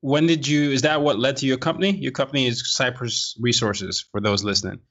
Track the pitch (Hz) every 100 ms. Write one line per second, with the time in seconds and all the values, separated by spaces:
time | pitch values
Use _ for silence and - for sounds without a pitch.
0 | 135 143 165 160 135 147 147 135 151 156
1 | 147 110 131 135 135 131 165 165 190 190
2 | 135 131 135 143 127 120 - - 127 123
3 | 120 - - - 120 117 110 101 92 -
4 | - 104 104 101 104 98 95 95 _